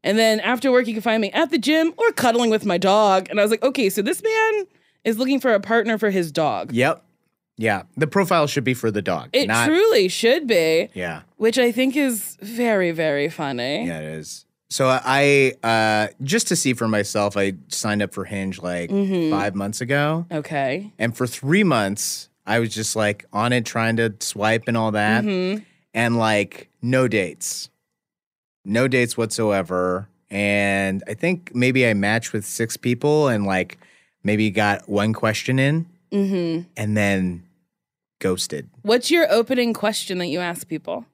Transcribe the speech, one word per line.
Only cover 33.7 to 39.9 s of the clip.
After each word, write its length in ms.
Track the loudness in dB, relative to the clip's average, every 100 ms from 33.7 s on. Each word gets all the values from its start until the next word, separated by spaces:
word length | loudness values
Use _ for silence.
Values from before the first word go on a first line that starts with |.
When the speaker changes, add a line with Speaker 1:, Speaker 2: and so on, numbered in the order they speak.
| -10 _ _ _ _
Speaker 2:
maybe 260 | -2 2 2
got 380 | 2 0 0 -2
one 220 | 0 0
question 440 | 0 -2 -2 -2 0
in 280 | 2 0 -4 _ _
Speaker 1:
Mm-hmm. 500 | -2 0 0 -2 -4 -8 -6
Speaker 2:
and 200 | -2 0
then 460 | 2 0 -2 -6 -14 _ _ _ _ _ _ _
ghosted. 480 | -4 -2 -6 -8 -12 -8
Speaker 1:
What's 280 | 0 0 2
your 200 | 2 4
opening 440 | 2 2 0 0
question 440 | 0 -2